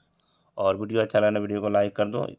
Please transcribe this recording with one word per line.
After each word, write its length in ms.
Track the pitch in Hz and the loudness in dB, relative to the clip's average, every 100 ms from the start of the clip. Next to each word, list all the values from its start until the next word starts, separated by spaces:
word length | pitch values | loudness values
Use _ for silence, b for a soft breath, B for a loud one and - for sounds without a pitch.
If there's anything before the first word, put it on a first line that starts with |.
| _ _ _ _ _ - | _ _ _ _ _ -2
और 180 | 98 95 | 0 0
वीडियो 240 | 107 113 | -2 0
अच्छा 180 | 107 107 | 2 2
लगा, 180 | 104 104 | 2 2
वीडियो 200 | 101 104 | -2 -4
को 80 | 104 | 0
लाइक 260 | 101 104 - | 0 0 -2
कर 120 | 104 | -2
दो 180 | 123 - | -4 -8